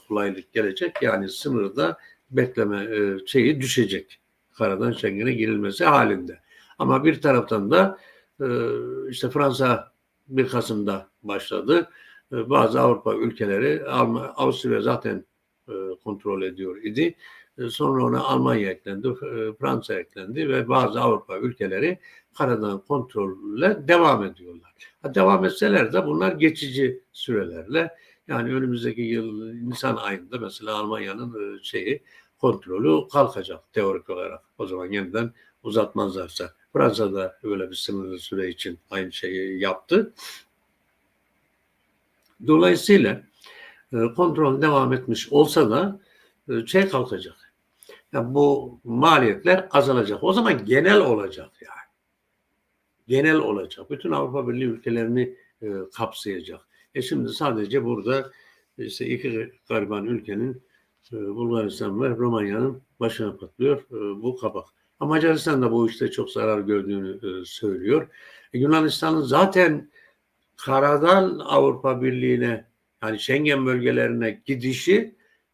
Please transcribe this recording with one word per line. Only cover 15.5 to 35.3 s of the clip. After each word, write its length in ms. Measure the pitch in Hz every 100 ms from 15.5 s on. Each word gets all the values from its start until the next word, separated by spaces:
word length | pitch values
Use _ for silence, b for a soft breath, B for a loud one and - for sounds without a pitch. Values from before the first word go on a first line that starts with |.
| _ -
e, 60 | 98 95 90
kontrol 380 | 107 101 104 95
ediyor 360 | 92 92 95 98
idi. 320 | 107 117 170 - B B B -
E, 120 | 120
sonra 360 | - 143 131 120
ona 180 | 127
Almanya 480 | 135 131 131 113 98
eklendi, 360 | 90 101 98 127
e, 460 | 123 131 117 110 107
Fransa 400 | 135 123 107 98
eklendi 500 | 85 98 95 135 147
ve 200 | 131 117
bazı 320 | 131 113 120
Avrupa 360 | 123 - - 95
ülkeleri 640 | 123 - 98 95 160 180 B B B -
karadan 440 | 135 110 104 98
kontrolle 1080 | - 139 - 107 95 95 104 110 185 202 143
devam 360 | 175 160 117
ediyorlar. 500 | 95 - 87 87 _ _ B B
Ha, 140 | 143 101
devam 300 | 95 95 92
etseler 480 | - 107 160 113
de 120 | 180 147
bunlar 260 | 156 190
geçici 720 | 156 156 156 143 131 127 127 _
sürelerle, 800 | - - 107 85 82 92 156 165 b b b -
yani 260 | 123 120
önümüzdeki 480 | 131 131 120 117 113
yıl 520 | 117 117 113 107 113
Nisan 420 | 117 123 117 131 113
ayında 420 | 101 98 90 120
mesela 400 | 107 - 110 107
Almanya'nın, 800 | 107 107 98 104 123 113 101 101
e, 60 |
şeyi, 400 | - 110 98 147 b b b -
kontrolü 720 | 131 98 90 92 147 151 -
kalkacak 640 | 143 127 101 92 85 _
teorik 360 | 110 98 95 -
olarak. 320 | 90 87 80 _ -
O 100 | 98
zaman 180 | 90 90
yeniden 480 | 101 92 110 117